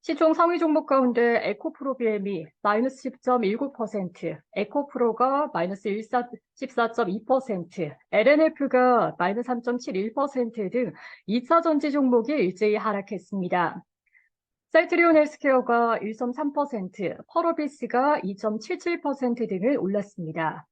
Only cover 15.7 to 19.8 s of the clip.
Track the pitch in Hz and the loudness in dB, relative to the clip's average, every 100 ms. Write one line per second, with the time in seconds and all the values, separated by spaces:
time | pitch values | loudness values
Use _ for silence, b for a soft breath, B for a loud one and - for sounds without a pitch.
15.7 | 233 233 226 214 220 247 254 294 285 285 | 2 2 0 -4 -6 -6 -2 -4 -2 -4
16.7 | 220 185 - 175 - - 330 339 330 302 | -4 -8 -6 -6 -6 -6 -2 0 -2 -4
17.7 | - 240 240 277 294 185 196 220 214 - | -6 -2 0 2 0 -2 -4 -4 -4 -6
18.7 | 359 349 339 294 277 247 240 226 190 214 | -6 -4 -4 -4 -4 -4 -2 -4 -2 0
19.7 | 285 | 0